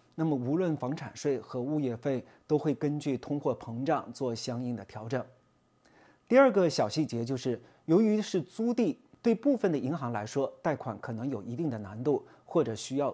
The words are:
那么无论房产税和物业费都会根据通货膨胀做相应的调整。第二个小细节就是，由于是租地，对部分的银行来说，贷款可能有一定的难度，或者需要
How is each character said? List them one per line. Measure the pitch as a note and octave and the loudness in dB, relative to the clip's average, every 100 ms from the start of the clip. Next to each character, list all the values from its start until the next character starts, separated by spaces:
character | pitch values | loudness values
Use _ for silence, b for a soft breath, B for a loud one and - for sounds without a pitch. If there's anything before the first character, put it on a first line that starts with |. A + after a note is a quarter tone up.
| _ | _
那 | - | -4
么 | D#3+ C#3 | 0 0
无 | B2 D#3+ | 0 0
论 | F3+ D3+ | 0 -2
房 | B2+ | -4
产 | D#3 C3 | -6 -8
税 | - D3 B2+ | -6 -2 -2
和 | - B2+ | -4 -6
物 | B2+ D3+ | -2 0
业 | C3+ A#2 | 0 -2
费 | D3 B2+ - B B | -2 -4 -6 B B
都 | D3+ | 0
会 | D3+ | 2
根 | C#3 D3 D3 | 0 0 -2
据 | C#3+ B2 | -2 -4
通 | - D3 | -4 -4
货 | C#3+ | -2
膨 | A#2 - A#2 | -4 -6 -6
胀 | C#3 C#3+ - | -2 -2 -2
做 | - C3 | -6 -4
相 | A2+ - A#2+ | -4 -6 -6
应 | B2 A2+ | -4 -6
的 | |
调 | G2 A2 A2+ | -8 -12 -4
整。 | B2+ - - _ _ _ _ b b b b b | -4 -6 -14 _ _ _ _ b b b b b
第 | B3 | 6
二 | C4+ | 8
个 | G3 F3 | 6 4
小 | D3 A2 | 4 0
细 | D#3 | 2
节 | D3 A#2 | -2 -2
就 | A#2 C3 | -4 -4
是， | B2+ A2+ B B | -2 -4 B B
由 | B E3+ | B 4
于 | A3 G#3+ | 6 4
是 | G#3 F#3 | 0 -2
租 | - - A#3 | -2 -4 -2
地， | A#3+ G3+ - _ _ | 2 0 0 _ _
对 | A#3 | 0
部 | A3+ C#4+ | 2 2
分 | B3 G3 | 2 2
的 | D3+ | 0
银 | B2+ | 0
行 | E3 C3 | -2 -2
来 | A2+ | -4
说， | G#2+ - C3+ - | -4 -2 -2 -2
贷 | F3 | -2
款 | C#3 B2+ G2+ | -2 -4 -8
可 | - | -6
能 | A2+ C3 | -6 -4
有 | A#2 | -6
一 | G2+ | -6
定 | B2 E3 | -4 -2
的 | A2+ | -4
难 | G2+ G#2+ | -8 -4
度， | C#3 C3+ - B B | 0 0 -2 B B
或 | E3+ | 0
者 | A#2 | 0
需 | A2 - C3+ | -2 -4 -2
要 | C#3 | -2